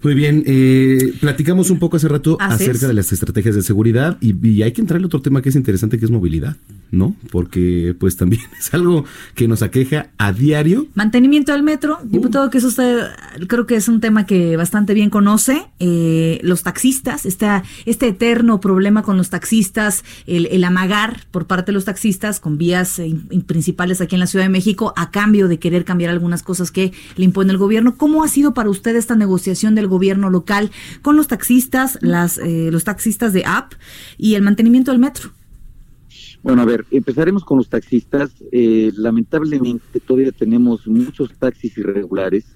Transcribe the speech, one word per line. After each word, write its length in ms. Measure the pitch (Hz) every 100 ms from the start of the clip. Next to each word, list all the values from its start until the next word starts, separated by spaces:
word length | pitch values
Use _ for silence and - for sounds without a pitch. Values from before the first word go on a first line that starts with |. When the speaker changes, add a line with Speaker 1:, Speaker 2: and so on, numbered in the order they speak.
Speaker 1:
Muy 100 | 147
bien, 300 | 143 147 151 147
eh, 680 | 131 131 131 131 131 131 -
platicamos 520 | 147 135 143 185 180
un 80 | 185
poco 180 | 170 165
hace 100 | 156
rato 300 | 143 156 160
Speaker 2:
Así 260 | 196 113 -
Speaker 1:
acerca 200 | 120 131
Speaker 2:
es. 20 |
Speaker 1:
de 60 |
las 180 | 110 95
estrategias 440 | 95 - - 104 104
de 80 |
seguridad 560 | 92 101 113 117 151 175
y, 260 | 117 95 113
y 140 | 104
hay 100 | 107
que 80 | 117
entrarle 260 | 214 165 185
a 20 |
otro 160 | 156
tema 180 | 135 135
que 80 | 135
es 60 | 135
interesante, 420 | 123 95 107 113
que 80 | 110
es 60 |
movilidad, 440 | 117 90 80 69 151 _ 101 -
¿no? 240 | - 98 208 117
Porque, 640 | 92 85 - 90 87 85 87
pues, 160 | 95 -
también 280 | 90 113 -
<laughs> 80 | -
es 120 | - 156
algo 300 | 175 170 - - -
que 140 | - 113
nos 160 | 110
aqueja 480 | 101 127 131 151 - _
a 140 | 104
diario. 520 | 95 143 151 151 208 302
Speaker 2:
Mantenimiento 580 | - 214 247 254 294 285
del 120 | 285
metro, 340 | 302 302 294 320
Speaker 1:
Uh. 40 | 226
Speaker 2:
diputado, 440 | 202 254 269 269
que 80 | 262
eso 80 | 247
usted 400 | 226 247 240 208 - - 127 180
creo 180 | 240 240
que 100 | 233
es 140 | 208
un 100 | 226
tema 280 | 226 214 202
que 280 | 190 170 165
bastante 380 | 175 214 208
bien 160 | 214 208
conoce. 560 | 208 202 214 - 285 381 -
Eh, 600 | 180 170 165 160 165 165
los 180 | - 180
taxistas, 640 | - 180 254 262 - 294 202
esta, 380 | 180 208 202 185 - -
este 220 | 233 240
eterno 520 | 185 233 240 233 214
problema 400 | 196 190 196 214
con 160 | 214 190
los 140 | 180
taxistas, 720 | 180 - 220 190 - 214 196 - - -
el, 180 | 175 170
el 180 | 185
amagar 580 | 180 180 185 208 220 - -
por 160 | 185 165
parte 240 | 180 180
de 20 |
los 120 | 202 190
taxistas 540 | 185 226 185 214 202
con 200 | 165 151
vías, 400 | 170 180 180 -
eh, 80 | 165
in-, 200 | 160 -
in-, 100 | 185
principales 580 | - 165 160 - 180 185
aquí 160 | 175 185
en 40 |
la 80 | 180
Ciudad 180 | 190 190
de 40 |
México 440 | 190 185 190 220 -
a 140 | 170
cambio 380 | 202 208 208 190
de 100 | 165
querer 280 | 175 175 170
cambiar 260 | 180 170
algunas 320 | 175 175 170
cosas 260 | - 180 175
que 240 | - 190 190 - -
le 100 | 185
impone 260 | 180 190
el 60 | 190
gobierno. 400 | 196 220 240 240
¿Cómo 260 | 302 311
ha 40 | 311
sido 260 | - 285
para 160 | 262 208
usted 260 | 196 226 233
esta 200 | 226 233
negociación 580 | 202 185 196 185 214
del 140 | 214 208
gobierno 420 | 185 190 196 196
local 400 | 185 - 202 208 - - -
con 140 | 285 302
los 140 | 294
taxistas, 680 | 233 - 247 254 254 262 262
las, 380 | 175 175 175 -
eh, 300 | 170 165 165
los 100 | 165
taxistas 480 | 160 196 226 202 233
de 140 | 185 -
app 260 | 196 - - - - - -
y 180 | 214 208
el 60 |
mantenimiento 500 | 202 208 226 247 262
del 80 | 262
metro? 300 | 262 - - - - - - - - - - - - -
Speaker 3:
Bueno, 180 | 127 123
a 40 | 117
ver, 200 | 117 110
empezaremos 540 | 135 127 127 160 196 165
con 120 | 135
los 120 | 120
taxistas. 640 | 120 - 123 - 143 143 - -
Eh, 400 | 123 113 113 110 101
lamentablemente 1040 | 113 113 110 160 156 147 120 120 - 123
todavía 320 | - 131 135
tenemos 520 | - 110 120 123 113 -
muchos 440 | 113 123 - 135 -
taxis 380 | 127 - 117 -
irregulares 680 | 101 98 92 95 95 92 -